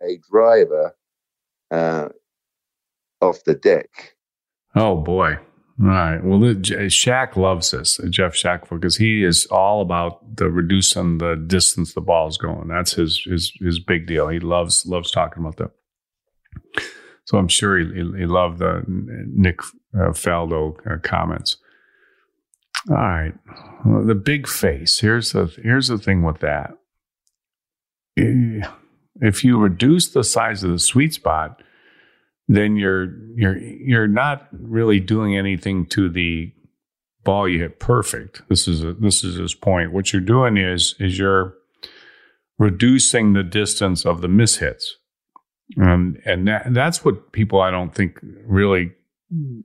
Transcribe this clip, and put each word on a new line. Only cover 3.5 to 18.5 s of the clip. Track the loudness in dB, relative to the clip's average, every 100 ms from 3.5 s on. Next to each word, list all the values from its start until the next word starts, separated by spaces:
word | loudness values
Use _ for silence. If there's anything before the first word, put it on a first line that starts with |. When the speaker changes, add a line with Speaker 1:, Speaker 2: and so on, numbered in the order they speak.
Speaker 1:
deck. | 0 4 2 0 -18 -20 _ _ _ _ _ _
Speaker 2:
Oh, | 2 2 2
boy. | 0 0 0 -2 -10 _ _ 0
All | 2
right. | 4 2 0
Well, | 2 4
the, | 4
J-, | 2 -2 -2 -2
Shaq | 0 2 0 0 0
loves | 0 0 -2
this, | -4 -4 -4
uh, | -4
Jeff | -2 -2
Shack, | 0 -2 -4 -6
because | -4 -2 2
he | 2 2
is | 2 2 0
all | 2 2 2
about | 0 -2 -4 -8 -14 -4
the | -2
reducing | 0 0 2 2 0 0 0
the | -2
distance | -4 0 0 2 0 -4
the | -4
ball's | 0 0 0 -4
going. | -8 -8 -6
That's | -4 -4
his, | -2 -2 -2
his, | -2 -4 -4 -4
his | -4 -2
big | -2 -4 -2
deal. | -2 -2
He | -2
loves, | -2 -2 0 -2 -2
loves | -6 -4
talking | -4 -4 -4
about | -8 -8
that. | -10 _ _ _ _ _ _ _ _ -20 _ -10 -10 -18 -20 _ -2
So | 0
I'm | 2
sure | 0 2 0
he, | -2
he, | -6 -8 -4
he | 0
loved | 2 0